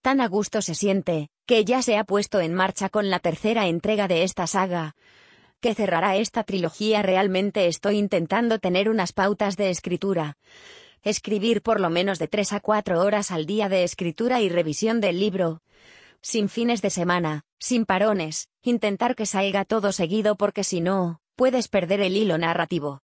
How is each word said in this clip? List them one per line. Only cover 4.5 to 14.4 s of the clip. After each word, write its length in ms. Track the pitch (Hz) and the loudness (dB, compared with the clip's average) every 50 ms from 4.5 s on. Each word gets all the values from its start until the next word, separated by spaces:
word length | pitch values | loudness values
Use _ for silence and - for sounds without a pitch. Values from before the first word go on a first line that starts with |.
| - 196 190 190 175 170 160 156 - _ _ _ _ - - _ - _ _ _ _ _ | 0 0 0 0 -2 -4 -4 -6 -10 _ _ _ _ -20 -20 _ -20 _ _ _ _ _
que 140 | - 233 208 | -2 -2 0
cerrará 420 | - 214 190 170 165 175 202 190 | 0 0 0 2 2 2 2 2
esta 260 | 196 220 - - 233 214 | 0 -2 -2 -4 -6 -4
trilogía. 600 | - 196 190 170 160 - - 208 214 214 208 202 | -2 -2 -2 -2 -4 -4 -2 0 0 2 2 2
Realmente 640 | 185 185 185 196 196 185 185 196 202 - 214 185 | 2 2 2 2 2 2 0 0 0 0 2 2
estoy 320 | 175 160 - - 202 208 208 | 2 0 0 -2 0 0 2
intentando 580 | 202 196 - 175 165 - 196 220 240 233 220 | 0 0 0 0 0 0 0 0 2 0 0
tener 320 | 214 - 185 175 180 202 220 | 0 0 0 0 2 2 2
unas 240 | 220 220 180 170 - | 2 0 -2 -2 -2
pautas 420 | - 190 202 208 - 214 202 190 | 0 0 0 0 0 -2 -2 0
de 140 | 185 208 190 | 0 -2 -2
escritura. 680 | 180 - - 180 180 165 - 196 190 170 156 147 143 _ _ _ - - - - - - - - _ _ _ | -2 -4 -4 -4 -4 -2 -2 -2 -2 -2 -2 -4 -8 _ _ _ -20 -20 -20 -20 -20 -20 -20 -20 _ _ _
Escribir 580 | 208 214 - - 202 214 208 190 233 226 202 | -4 -4 -4 -4 -4 -2 0 0 0 0 0
por 180 | _ 226 226 208 | _ 0 0 2
lo 100 | 190 165 | 2 0
menos 300 | 165 175 185 196 190 156 | 0 0 0 0 -2 -2
de 80 | 160 | -4
tres 260 | - - 208 202 - 208 | -4 -2 -2 -2 -2 -4
a 60 | 202 | -4
cuatro 420 | _ - 214 208 208 - 180 165 | _ 0 0 0 0 0 0 2
horas 300 | 185 202 208 208 202 - | 2 2 2 0 -2 -2
al 140 | 185 165 156 | -4 -4 -4
día 240 | 151 202 214 208 196 | -2 -2 -2 0 0
de 140 | 196 185 180 | 2 2 0
escritura 580 | 175 - - 180 170 156 - 226 247 254 247 | 0 -2 -4 -4 -4 -2 -2 0 0 2 2